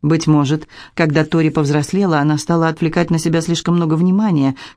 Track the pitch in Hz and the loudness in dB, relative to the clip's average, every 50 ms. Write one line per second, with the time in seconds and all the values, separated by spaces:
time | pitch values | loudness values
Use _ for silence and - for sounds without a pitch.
0 | - 147 160 160 160 - 156 151 143 135 151 151 - _ - - - - _ - | 0 0 0 0 2 2 2 2 2 0 -2 -4 -4 _ -20 -20 -20 -20 _ -2
1 | 170 160 143 156 156 151 - 165 160 156 151 160 151 139 147 151 143 - - 190 | -2 0 2 0 0 0 0 0 0 2 0 0 -2 0 0 -2 -2 -2 -2 -2
2 | 202 190 160 147 143 151 151 151 - - 170 170 165 160 160 165 170 160 160 180 | 0 0 0 0 2 0 0 -2 -2 -2 0 0 0 0 -2 -2 -4 -2 0 -2
3 | 175 165 170 160 156 175 160 165 160 170 170 160 - - 170 175 170 156 156 160 | -2 0 0 -2 0 0 -2 -2 0 -2 -4 -4 -2 0 0 0 2 0 0 2
4 | 175 180 185 196 214 214 180 151 139 135 135 - - - - | 2 2 2 2 2 2 2 2 2 0 -2 -4 -10 -20 -10